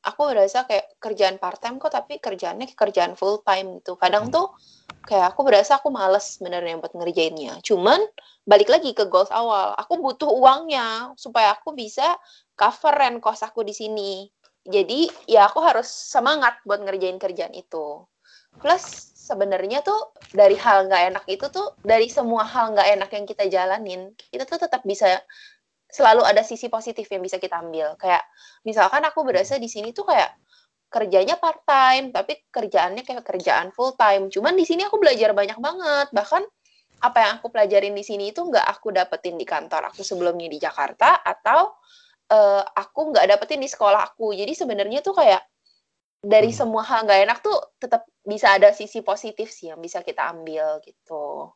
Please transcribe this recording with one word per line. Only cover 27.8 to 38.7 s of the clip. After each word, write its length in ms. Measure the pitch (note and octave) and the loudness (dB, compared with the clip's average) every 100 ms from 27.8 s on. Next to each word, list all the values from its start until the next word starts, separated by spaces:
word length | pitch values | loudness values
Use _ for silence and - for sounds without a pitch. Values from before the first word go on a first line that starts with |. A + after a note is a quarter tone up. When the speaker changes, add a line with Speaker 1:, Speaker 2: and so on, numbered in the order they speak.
| D3+ D#3+ | -6 -6
Speaker 1:
Kayak, 240 | F#3 F3 - _ - _ A3 | -2 -2 -2 _ -20 _ -6
misalkan 400 | G#3+ G3 C4+ D4+ | 2 2 2 -2
aku 160 | D#4+ | -2
berasa 400 | C4+ B3 G3+ C#4 | -2 0 0 -4
di 80 | A#3 | -6
sini 240 | D#4 A#3 | -10 -12
tuh 160 | A#3+ G4 | -8 0
kayak 240 | C4 - _ _ _ _ _ _ | 2 0 _ _ _ _ _ _
kerjanya 480 | A#3 G#3 F#3+ G3+ F4 | -6 2 2 2 0
part 240 | E4 D#4 | -2 -4
time, 480 | - C#4 C4 C4 C4+ | 0 4 4 2 0
tapi 320 | A#3+ G3 - _ | -6 -6 -10 _
kerjaannya 560 | B3 G#3+ F#3 F3 G#3 B3+ | -8 -2 0 0 -4 -10
kayak 160 | B3 | -12
kerjaan 480 | A3+ F#3 E3+ C3 F3+ | -8 -6 0 0 -2
full 240 | - B3+ | -4 -6
time. 400 | C4 G#3+ G3 G3 | 2 2 2 0
Cuman 240 | F#3+ C4 F#4 | -2 0 0
di 80 | E4 | 0
sini 160 | E4 | -2
aku 160 | G4+ G#4+ | -2 2
belajar 400 | E4+ A#3+ G#3+ G3+ | 4 4 2 2
banyak 240 | G3+ A3+ | -2 -4
banget. 480 | C#4 F4+ E4 C#4+ C#4+ | -8 -6 -2 -2 0
Bahkan 320 | G#3+ G#3 E4+ G#4 _ _ _ _ _ B3 | -4 -2 -4 -4 _ _ _ _ _ 0
apa 120 | B3 | 2
yang 100 | G#3 A#3 | 2 0
aku 160 | A#3 | -6
pelajarin 400 | A3+ G#3 G3+ G3+ | 0 2 2 0
di 80 | G3+ | -8
sini 320 | G3+ G3+ G3+ | -8 -8 -8
itu 80 | A#3+ | -8
nggak 240 | F4 A#3 | -2 0
aku 240 | - | 0